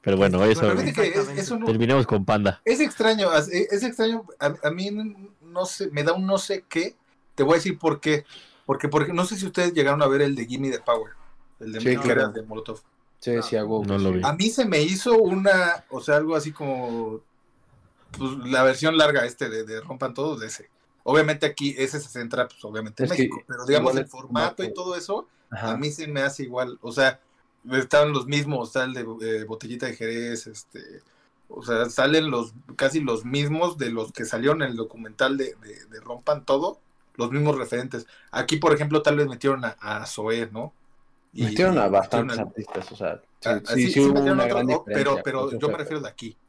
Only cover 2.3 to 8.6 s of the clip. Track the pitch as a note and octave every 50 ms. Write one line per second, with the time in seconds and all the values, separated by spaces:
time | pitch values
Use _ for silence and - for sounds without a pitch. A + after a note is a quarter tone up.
2.3 | A2 G#2 G#2 G2 F#2 - _ A3 B3 C4+ D4+ - - - G#3+ A3 A3+ G#3+ G3 F3
3.3 | E3 D3+ - - F3+ F3+ G#3 - G3+ G3+ A#3+ B3 A#3+ - A3+ A3 A3+ A3+ - -
4.3 | - _ C#3+ C#3+ D3 - - D3+ D#3+ F3+ F#3+ G3+ G#3 G#3+ G#3+ G#3+ G3+ F#3+ G3 G3+
5.3 | _ _ D3+ E3 E3+ F3+ F#3 F3+ - - G3 D#3+ D3 D3 D3 E3 F3 F#3 F#3+ F#3+
6.3 | G3 F#3+ - - G3 - _ _ - E3 F3 A3+ - _ _ _ _ _ _ _
7.3 | _ - C#3 C#3+ E3 E3 D#3 G3 F#3 - - D#3+ D3 D3 - D#3 D3+ D3 D3 _
8.3 | - - - - _ _